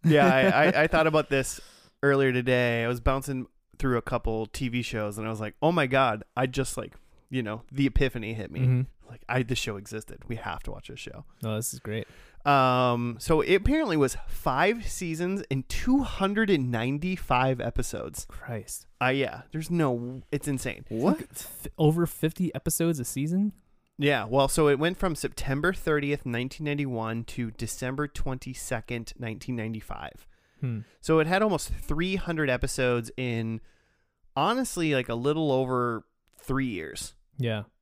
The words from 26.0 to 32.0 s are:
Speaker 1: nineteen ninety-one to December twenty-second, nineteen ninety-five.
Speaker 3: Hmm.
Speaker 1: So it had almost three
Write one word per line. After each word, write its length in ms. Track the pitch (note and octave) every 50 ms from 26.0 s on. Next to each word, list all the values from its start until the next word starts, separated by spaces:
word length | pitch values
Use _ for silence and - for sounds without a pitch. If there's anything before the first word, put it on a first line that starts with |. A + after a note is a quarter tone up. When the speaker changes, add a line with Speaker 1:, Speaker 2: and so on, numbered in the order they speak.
| C#3+ C#3+ C#3+ C#3 -
Speaker 1:
nineteen 380 | B2+ A#2 A#2 B2 C3+ - - D#3
ninety-one 600 | D3 D3 C#3+ D3 C3+ B2 A2+ A2+ A2 A2+ A#2 A#2+
to 260 | - - - B2 A2+ G#2
December 560 | - A#2+ A#2 - - - B2+ C3 C3+ D3 C#3+
twenty-second, 1040 | _ - - C#3 C3 B2+ - - B2+ - - - C3 A2+ - - B2 A#2 A2+ - - -
nineteen 380 | B2+ A2+ A2 A2+ - - B2+
ninety-five. 680 | A#2 A2 A2 A2+ G#2+ - - G#2+ - - - - - - - _ _ _ _ _ _
Speaker 3:
Hmm. 200 | - B2+ A#2 A2 G#2+ _ _ _ -
Speaker 1:
So 160 | - D#3+ D#3+
it 60 | D#3
had 160 | D#3 F3+ G3 G#3+
almost 260 | G#3+ F#3+ D3+ - - -
three 440 | - - - D3+ D3